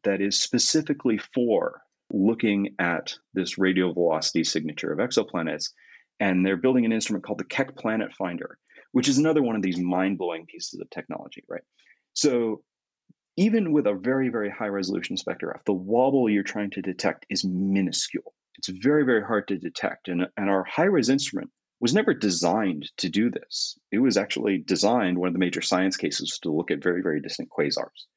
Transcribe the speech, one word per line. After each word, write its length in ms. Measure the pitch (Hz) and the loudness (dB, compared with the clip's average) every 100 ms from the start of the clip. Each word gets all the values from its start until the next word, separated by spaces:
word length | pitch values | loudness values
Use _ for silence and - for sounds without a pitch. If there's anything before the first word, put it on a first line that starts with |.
that 160 | - 98 | 0 0
is 200 | 101 - | 0 0
specifically 760 | - 123 - 160 156 143 127 107 - | 0 0 2 0 0 -2 0 0 -2
for 480 | 131 120 104 - - _ _ _ | -2 2 2 0 -6 _ _ _
looking 640 | 104 101 117 110 101 101 - | 2 2 4 2 2 -2 -2
at 360 | 87 85 - - _ | -2 -2 -4 -14 _
this 240 | - 87 - | -4 -4 0
radial 340 | 92 92 92 | 2 4 2
velocity 520 | 85 85 78 - 82 | 2 2 2 0 0
signature 480 | 80 82 78 73 82 | 0 -2 -4 -6 -4
of 60 | 78 | -2
exoplanets. 720 | 123 - - 87 80 76 - _ - - _ _ | 0 0 0 -4 -4 -4 -8 _ -20 -20 _ _
And 240 | 101 92 95 | 2 4 2
they're 100 | 92 | 2
building 280 | 131 127 | 4 4
an 80 | 113 | 2
instrument 320 | 110 - 101 | 0 0 -4
called 140 | - 104 | -4 -6
the 60 | |
Keck 320 | 92 - 135 - | -6 -4 -4 -4
Planet 360 | 113 113 - | -4 -2 -4
Finder, 460 | - 90 87 - - _ - _ | -6 -6 -6 -10 -14 _ -20 _
which 160 | 127 131 | 0 2
is 100 | 131 | 4
another 240 | 156 156 | 4 4
one 140 | 123 110 | 2 0
of 60 | |
these 180 | 95 87 | 0 0
mind-blowing 680 | 90 92 95 92 90 82 85 | 0 2 0 0 -4 -6 -12
pieces 320 | 82 - 87 | -14 -14 -12
of 100 | 85 | -12
technology, 520 | - - - - - _ | -12 -10 -12 -12 -20 _
right? 140 | - _ _ _ _ _ | -14 _ _ _ _ _
So 500 | - 147 123 113 107 _ _ _ _ _ _ _ - | 0 2 2 0 -4 _ _ _ _ _ _ _ 0
even 360 | 208 226 180 | 2 4 4
with 160 | 151 104 | 2 2
a 60 | |
very, 340 | 98 110 135 127 | -2 0 0 0
very 220 | 117 104 | -2 -4
high 180 | 95 107 | -4 -4
resolution 480 | 101 92 95 - 95 | -2 -2 -4 -4 -6
spectrograph, 480 | - 87 85 - - | -6 -6 -6 -6 -2
the 60 | |
wobble 580 | 95 92 117 131 135 117 | -2 0 2 4 4 4
you're 140 | 104 | 2
trying 260 | 98 107 101 | 0 -4 -6
to 120 | 98 | -4
detect 440 | 95 90 95 - - | -6 -2 -4 -4 -6
is 140 | 98 | -4
minuscule. 880 | 95 90 98 98 90 78 - - - _ _ - | -2 -2 0 2 0 -2 -6 -8 -10 _ _ -12
It's 100 | - | -10
very, 360 | 95 123 151 | -2 2 2
very 200 | 131 113 | 4 2
hard 240 | 104 107 - | 2 -2 0
to 100 | 95 | -4
detect. 480 | 87 - - - - | -4 -4 -6 -6 -4
And, 220 | 87 90 - | -2 -2 -2
and 120 | 98 | 0
our 140 | 95 | 0
high-res 440 | 90 - 185 180 117 | 0 0 2 4 2
instrument 420 | 139 139 98 - _ _ _ | 2 0 -6 -10 _ _ _
was 160 | 120 | 2
never 180 | 180 220 | 4 2
designed 760 | 143 104 85 87 104 101 76 73 - | 2 0 2 2 2 0 -2 -8 -6
to 100 | 90 | -2
do 220 | 98 117 | 2 0
this. 480 | - - - - - _ | -2 -8 -6 -6 -8 _
It 100 | 101 | 2
was 180 | 131 98 | 4 4
actually 400 | - - 110 95 | 0 -2 0 0
designed, 580 | - 92 101 120 92 90 | 0 2 4 4 2 0
one 120 | 90 | 0
of 40 | |
the 60 | 85 | 0
major 240 | 90 - | 0 -2
science 340 | - 92 95 92 | 0 2 2 0
cases, 420 | 78 - 76 - | -4 -4 -6 -6
to 80 | 85 | -2
look 200 | 78 85 | -2 -2
at 120 | 76 | -2
very, 180 | 90 87 | 0 0
very 220 | 92 76 | 0 -2
distant 260 | 71 - - | -6 -10 -8
quasars. 560 | - 73 65 64 - - | -2 -2 -2 -6 -12 -20